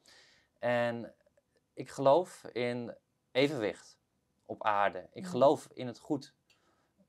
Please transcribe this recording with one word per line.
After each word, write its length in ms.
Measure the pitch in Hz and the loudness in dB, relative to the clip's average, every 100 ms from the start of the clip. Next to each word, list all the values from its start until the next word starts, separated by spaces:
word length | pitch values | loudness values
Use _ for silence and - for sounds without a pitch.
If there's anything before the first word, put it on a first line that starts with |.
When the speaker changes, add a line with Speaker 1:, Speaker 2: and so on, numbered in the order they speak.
| _ - - _ _ - | _ -20 -20 _ _ -6
Speaker 1:
En 560 | 120 120 120 117 107 - _ _ _ _ _ | -2 0 0 -4 -10 -16 _ _ _ _ _
ik 180 | - 131 | -16 -14
geloof 540 | - 135 156 185 - | 0 4 4 2 -10
in 520 | - 113 120 123 117 - _ _ _ | -10 -4 -4 -4 -8 -12 _ _ _
evenwicht 680 | 123 143 147 104 82 - - _ _ _ _ | 0 2 2 -4 -4 -14 -20 _ _ _ _
op 180 | - 107 | -14 -4
aarde. 440 | 110 101 98 90 82 | 0 2 0 -2 -14
Ik 100 | - | -12
Speaker 2:
Mm. 40 | - | -6
Speaker 1:
geloof 380 | 123 135 147 - | 4 4 4 -2
in 140 | - 127 | -12 -12
het 120 | 110 | -12
goed 360 | - 147 - _ _ _ _ _ _ _ | -6 -6 -6 _ _ _ _ _ _ _